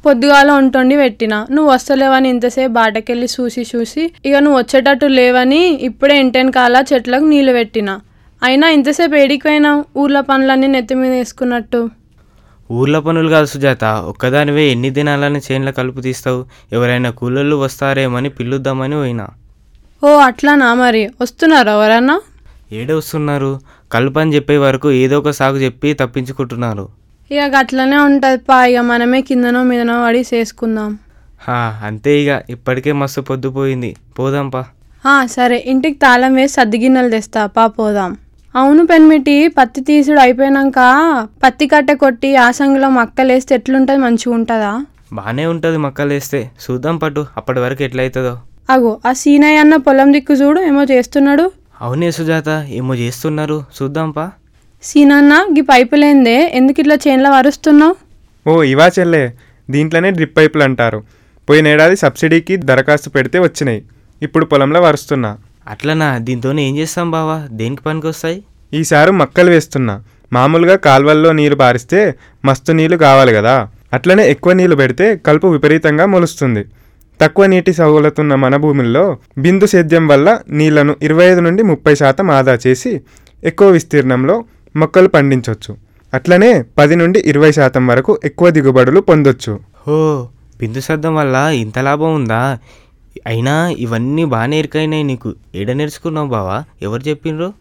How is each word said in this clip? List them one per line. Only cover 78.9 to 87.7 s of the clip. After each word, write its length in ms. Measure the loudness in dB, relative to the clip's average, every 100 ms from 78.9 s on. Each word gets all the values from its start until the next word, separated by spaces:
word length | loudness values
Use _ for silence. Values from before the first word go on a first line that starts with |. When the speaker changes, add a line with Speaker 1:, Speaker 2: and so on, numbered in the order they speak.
| 0 0 -4 _ -4
Speaker 3:
బిందు 280 | 0 2 2
సేద్యం 420 | 2 2 2 4
వల్ల 300 | 4 4 0 -2
నీళ్లను 480 | 0 2 2 2 0
ఇరవై 220 | -2 4
ఐదు 160 | 4 4
నుండి 220 | 2 0
ముప్పై 320 | 0 0 0
శాతం 360 | 2 2 0 0
ఆదా 280 | 2 2 0 0
చేసి 340 | -2 -2 -8 _ _ _ _
ఎక్కువ 240 | -8 2 4
విస్తీర్ణంలో 760 | 4 2 -2 0 -2 0 -2 -6 _ _ -4
మొక్కలు 320 | 0 4 4
పండించొచ్చు. 680 | 4 2 0 -4 -10 -12 -20 _ _ _
అట్లనే 500 | -6 2 4 4 2 0 2
పది 180 | 2 4
నుండి 260 | 2 2 0
ఇరవై 260 | 2 4
శాతం 340 | 4 0